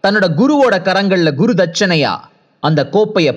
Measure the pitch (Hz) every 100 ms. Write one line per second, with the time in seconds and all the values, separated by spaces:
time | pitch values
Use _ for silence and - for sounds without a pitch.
0 | 190 208 190 151 262 294 262 196 185 185
1 | 196 185 160 135 220 196 180 165 202 165
2 | 127 80 - _ _ _ 143 151 135 196
3 | 214 214 151